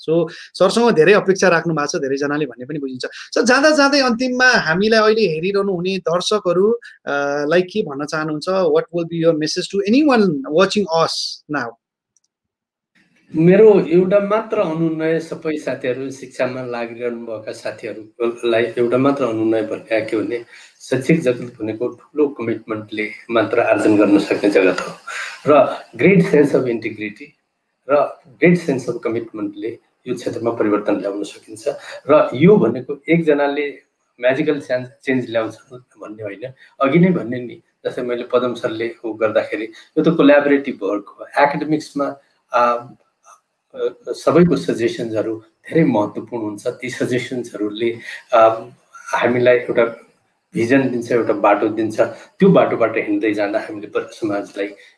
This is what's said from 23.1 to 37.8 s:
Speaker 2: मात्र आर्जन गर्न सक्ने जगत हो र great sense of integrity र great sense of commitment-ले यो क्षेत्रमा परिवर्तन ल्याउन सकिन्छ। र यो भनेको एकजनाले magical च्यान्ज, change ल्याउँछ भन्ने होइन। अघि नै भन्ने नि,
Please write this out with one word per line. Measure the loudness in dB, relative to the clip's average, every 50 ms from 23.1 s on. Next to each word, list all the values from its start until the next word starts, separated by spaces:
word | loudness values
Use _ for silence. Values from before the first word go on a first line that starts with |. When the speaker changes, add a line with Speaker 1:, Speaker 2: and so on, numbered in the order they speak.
| -8 -14 -10 -2
Speaker 2:
मात्र | 0 0 0 2 2 0
आर्जन | 2 2 2 2 4 4 4 6
गर्न | 6 6 4 4
सक्ने | 2 2 -2 0 0 2
जगत | 4 4 4 4 2 0
हो | -4 -10 -12 -14 -14 -12 -10 -10 -10 -10 -12 -6 0 4
र | 6 6 6 4 0 -8 -12 _ -4 2
great | 4 6 6 6
sense | 4 4 4 2 2 4 2
of | 0 0
integrity | 0 -4 -4 -6 -8 -10 -8 -10 -12 -12 -14 -20 -20 _ _ _ _ _ _ _ _ _ _ _ 0
र | 2 2 2 0 -4 -12 _ -18 -6 2 4
great | 4 4 4 2 -2
sense | -4 -4 -4 -6
of | -8 -6 -6 -4
commitment-ले | -4 -6 -6 -8 -10 -8 -8 -8 -8 -8 -10 -10 -10 -12 _ _ _ _ -10 -8
यो | -8
क्षेत्रमा | -6 -6 -8 -6 -4 -4 -4
परिवर्तन | -4 -2 0 0 0 0 0 -2 -2 -2
ल्याउन | -2 -6 -6 -6 -8
सकिन्छ। | -10 -12 -18 -20 -20 -16 -10 -8 -8 -8 -8 -10 -16 -16 -10 -2 2
र | 2 2 2 2 0
यो | 2 6 6 6
भनेको | 6 4 2 -2 -4 -8 -10 -12 -8 -2 0
एकजनाले | 0 2 2 2 2 2 2 0 -2 -2 -4 -6 -8 -12 _ _ _ _ _ _ _ -2
magical | 0 0 0 0 0 -2 -2 -4
च्यान्ज, | -4 -4 -6 -6 -6 -8 -16 _ -4
change | -2 -2 -2 -2 -2
ल्याउँछ | -2 -4 -4 -4 -8 -12 _ _ -20
भन्ने | -20 _ _ _ -20 -18 -16 -14 -12 -12
होइन। | -12 -12 -12 -14 -14 -16 _ -20 -14 _ -2
अघि | 0 2 4 4
नै | 4 4
भन्ने | 2 0 -2 -6 -8 -8
नि, | -8 -12 -14 -16 _ _ _ _